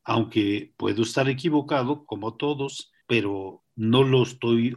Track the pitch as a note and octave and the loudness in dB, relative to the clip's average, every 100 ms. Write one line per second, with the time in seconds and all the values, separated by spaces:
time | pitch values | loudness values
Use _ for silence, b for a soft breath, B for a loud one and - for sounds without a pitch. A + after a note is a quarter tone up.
0 | - A2+ G#2+ A2 G2+ G2+ - - - G#2 | -2 0 2 0 0 -2 -6 -6 -2 0
1 | A2 C#3+ C3+ C3 E3+ D3+ C#3+ C#3+ B2 D3 | 0 0 0 0 0 0 0 -2 0 -4
2 | - G2+ A2 A2+ C#3+ C#3 C#3 - - _ | -8 -8 -8 -4 -4 -4 -6 -8 -16 _
3 | - A#2+ G2+ G2 F#2+ - _ - A2 B2+ | -2 0 0 -4 -8 -14 _ -4 2 4
4 | C3+ C3 B2+ - A#2 A#2 A#2+ | 6 4 2 -2 0 2 2